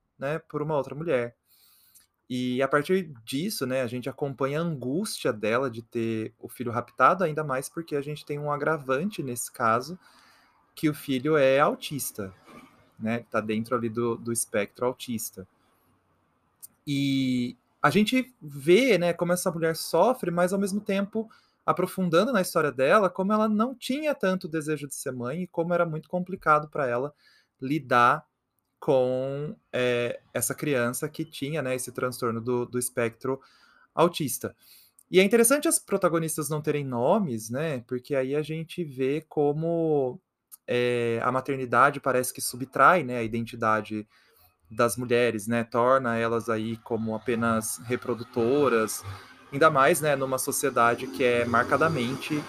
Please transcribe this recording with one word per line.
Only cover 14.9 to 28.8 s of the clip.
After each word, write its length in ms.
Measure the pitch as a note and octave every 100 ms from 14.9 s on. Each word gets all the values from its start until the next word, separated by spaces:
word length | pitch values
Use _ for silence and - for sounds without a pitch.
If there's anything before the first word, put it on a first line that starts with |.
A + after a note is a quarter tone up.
| C3 - A2+ - - F#2 _ _ _ _ _ _ _ _ _ _ _ - _ -
E 720 | C#3 C#3 C3+ C3 B2+ B2 - _ _
a 80 | D3
gente 420 | D#3 G#3+ B3+ B3 _
vê, 560 | D3+ C#3+ C3+ F#3+ C4 F#3
né, 160 | F3
como 180 | E3+ F3
essa 180 | F3+ F#3+
mulher 240 | E3 E3
sofre, 560 | E3 - E3 G#3 B3 F3
mas 220 | E3+ F3+
ao 80 | G3
mesmo 220 | G3+ G3+
tempo, 480 | G3+ G3 G3+ A3 A3 - _ _
aprofundando 640 | - D#3+ F3+ - F3+ D#3+ A3+
na 120 | A#3
história 280 | F3+ - D3+
dela, 380 | B2 C3 G#3 F#3+
como 240 | - F#3+
ela 160 | G#3+ G#3+
não 260 | G#3 A#3+
tinha 400 | C4+ - C4+ D#4
tanto 320 | C#4 F#3+ F#3 F3+
desejo 400 | D#3+ D3 D3+ C#3+
de 80 |
ser 180 | - -
mãe 320 | B2+ A#2+ D#3+
e 20 | F#3
como 260 | - E3+
era 140 | F3 E3+
muito 240 | D#3 -
complicado 580 | F#3 F3+ F#3 E3 D3+ D3+
pra 180 | D3+ C3
ela 280 | A#2+ C#3 - _ _ _ _
lidar 720 | C3 D3+ B2+ B2 A#2+ D3+ - _ _ _ _ _